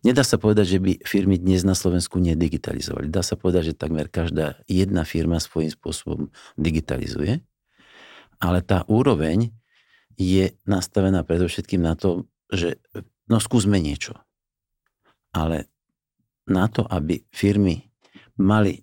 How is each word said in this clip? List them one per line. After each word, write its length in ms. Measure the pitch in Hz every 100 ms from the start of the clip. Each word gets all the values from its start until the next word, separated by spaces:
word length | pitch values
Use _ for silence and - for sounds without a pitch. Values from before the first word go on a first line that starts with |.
Nedá 240 | 113 127 131
sa 160 | -
povedať, 360 | 107 107 92 95
že 20 |
by 100 | 95 - -
firmy 320 | 98 95 92
dnes 240 | 90 92
na 160 | 95 92
Slovensku 400 | 92 90 - 92
nedigitalizovali. 920 | 87 82 82 - - - - - 76
Dá 120 | 92
sa 160 | 87 -
povedať, 360 | 92 87 80
že 40 | -
takmer 320 | 78 80 73
každá 520 | - 82 82 76 - -
jedna 400 | 92 95 92 78
firma 320 | 85 82 82
svojím 320 | - 80 80
spôsobom 640 | - 82 80 - 78 73 - - -
digitalizuje, 840 | 80 78 - 65 - - 85 147 _ _ _ _ _ - - - _ _
ale 180 | 87 90 -
tá 160 | 95 -
úroveň 640 | 110 135 90 80 90 117 - _ _ _ _ _ -
je 400 | 92 95 95 _ -
nastavená 560 | 98 - - 95 92
predovšetkým 600 | 80 82 90 - - 92
na 120 | 82
to, 320 | 78 98 87 - _ _
že, 320 | 92 85 - _ 104 - _ -
no, 80 | 110
skúsme 400 | - 120 98 98
niečo. 400 | 76 73 - - _ _ _ _ _ _ _ _ _ _ _ -
Ale 340 | 80 80 - _ _ _ _ _ _ _ -
na 160 | 92 104
to, 200 | 113 104
aby 400 | 90 76 82 _
firmy 560 | - 101 101 98 80 _ _ _ - _ -
mali 400 | 98 107 101 -